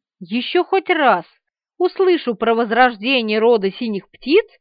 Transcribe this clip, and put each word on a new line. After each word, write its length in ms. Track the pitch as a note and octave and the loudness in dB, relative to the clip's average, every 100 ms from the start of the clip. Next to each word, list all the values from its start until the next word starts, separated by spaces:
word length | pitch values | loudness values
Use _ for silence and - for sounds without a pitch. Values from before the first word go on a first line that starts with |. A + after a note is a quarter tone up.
| _ - | _ -20
ещё 440 | E3+ A#3 - F4+ | -8 -6 -2 -2
хоть 260 | - F#4+ - | 0 -2 0
раз 360 | E4 B3+ F#3 - _ _ _ _ - | 0 2 2 -2 _ _ _ _ -4
услышу 580 | F4+ - F#4 E4+ B3 G#3 | -4 0 0 0 -2 -4
про 180 | A3+ | 0
возрождение 880 | A3+ A#3 A3+ B3+ G#3 A#3 C4 G#3+ G#3+ | 0 0 2 2 2 -2 -2 0 0
рода 320 | A3+ A3+ G3 | 2 2 0
синих 380 | - A#3 G3 - | -4 -8 -8 -10
птиц 360 | - A#3+ F#4+ A4 _ | -14 0 0 0 _